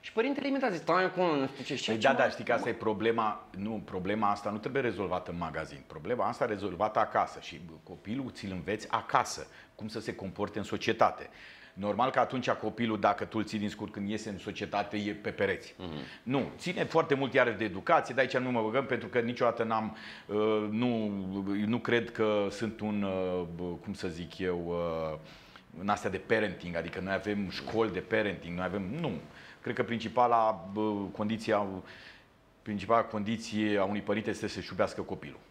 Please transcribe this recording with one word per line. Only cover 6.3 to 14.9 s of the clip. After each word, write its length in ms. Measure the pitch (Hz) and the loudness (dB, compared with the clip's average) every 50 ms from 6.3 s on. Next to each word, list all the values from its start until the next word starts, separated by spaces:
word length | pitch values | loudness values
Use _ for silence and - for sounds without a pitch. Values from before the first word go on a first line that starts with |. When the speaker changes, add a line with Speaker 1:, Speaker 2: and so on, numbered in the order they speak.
| 120 - 139 | 0 0 0
Speaker 2:
rezolvată 520 | 120 107 98 98 101 87 82 98 110 - 123 | 0 0 -2 -2 -4 0 0 0 2 4 2
acasă 400 | 110 - - 110 95 - - - | 2 4 4 2 2 2 -2 -10
și 200 | - - - 73 85 85 82 76 - | -12 -12 -12 -12 -14 -14 -16 -16 -16
copilul 480 | - 92 82 - 98 110 135 135 120 | -16 -16 -14 -8 -6 -4 -4 -4 -6
ți-l 200 | - - - 101 92 | -8 -8 -8 -6 -6
înveți 340 | 90 80 - 101 107 - - | -6 -2 -2 -2 -2 -2 -2
acasă, 560 | - 113 107 - - 131 120 - - - 76 - - - - - - | -2 -2 -2 4 4 4 4 4 -2 -8 -10 -12 -14 -20 -20 -20 -16
cum 140 | - 107 110 | -12 -12 -8
să 120 | - 113 | -8 -6
se 140 | 101 - 113 | -6 -6 -6
comporte 440 | - 98 95 85 - 104 98 - 107 | -6 -6 -8 -4 -4 -4 -2 -2 -4
în 60 | 101 | -4
societate. 680 | - - 101 - - 110 - 117 98 - - - - - - - - - - - - - | -4 -4 -2 0 0 4 6 4 4 4 0 -12 -14 -16 -18 -20 -18 -18 -20 -20 -18 -12
Normal 360 | 92 95 104 101 98 120 131 | -4 -2 -2 2 2 2 2
că 80 | 131 135 | 4 2
atunci 320 | 120 113 - 127 123 - | 2 2 0 -4 0 0
copilul, 500 | 123 - - 110 - - 120 113 110 104 | -2 0 -2 -6 -2 -2 -2 0 0 2
dacă 240 | 98 107 101 - 107 | 4 2 2 2 -2
tu 140 | 90 - 110 | -4 -2 -2
îl 60 | 107 | -2
ții 140 | - - 110 | 0 -2 -2
din 100 | 104 104 | -2 -2
scurt 240 | 98 - 110 98 - | -4 -6 -8 -8 -6
când 160 | - 101 98 | -6 -4 -4
iese 200 | 107 107 - 113 | -4 -4 -4 -6
în 100 | 101 90 | -8 -8
societate, 580 | - - 95 - 104 - - 101 104 - | -8 -8 -6 -6 -6 -2 -2 -2 -2 0